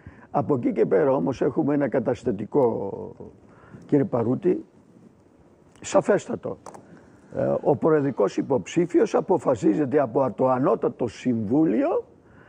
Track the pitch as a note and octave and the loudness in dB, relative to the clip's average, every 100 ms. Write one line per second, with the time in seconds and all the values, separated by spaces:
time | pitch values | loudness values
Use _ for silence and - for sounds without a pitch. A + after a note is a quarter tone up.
0 | - - - - C3+ C3+ - G3 E3+ D#3+ | -20 -20 -6 -4 0 0 0 0 2 4
1 | C#3+ C3 - A#2+ D3+ D3 C#3+ D3 C3+ C3+ | 4 2 0 -2 -2 0 0 0 0 0
2 | A#2 A#2+ B2+ G2 G#2 D3 A#2+ A2 G2 G2 | -2 -2 -2 -4 -2 2 2 0 -6 -8
3 | G2 - F2+ - - - - - - C#3+ | -12 -14 -20 -20 -20 -20 -20 -14 0 2
4 | C3+ B2+ A2+ C3 F3 - - _ _ - | 2 0 0 0 0 -2 -6 _ _ -20
5 | - _ _ _ _ _ _ - - G3 | -20 _ _ _ _ _ _ -18 0 0
6 | - G3 - A3 - - - - - - | 2 0 0 -8 -8 -12 -16 -20 -20 -20
7 | - - - - C3 C#3 - C3 E3 D#3 | -20 -20 -10 -2 0 0 0 2 2 2
8 | C#3 - G3 - G#3+ C3 - - F3 E4 | 0 -2 -2 -2 -2 -2 -2 -2 0 2
9 | A3+ - D#3+ F3 E3 A#2 E3 F3+ C#3 D3 | 2 0 0 0 0 0 2 0 0 0
10 | C3 C3+ C3 - C3 B2+ D3+ A3+ D#3 - | 0 0 -2 0 0 2 2 0 -2 -4
11 | A#2+ - B2+ A#2 G#2 C#3 D#3+ A3 D4 A#4+ | -6 -4 -2 -2 0 2 2 2 0 -2
12 | - - - - | -6 -20 -20 -20